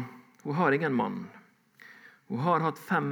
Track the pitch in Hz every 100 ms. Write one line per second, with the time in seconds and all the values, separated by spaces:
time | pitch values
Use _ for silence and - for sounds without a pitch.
0 | 123 - - _ 147 147 160 139 160 123
1 | 104 95 92 - - _ _ _ - -
2 | - - - 117 170 160 160 147 - 175
3 | 143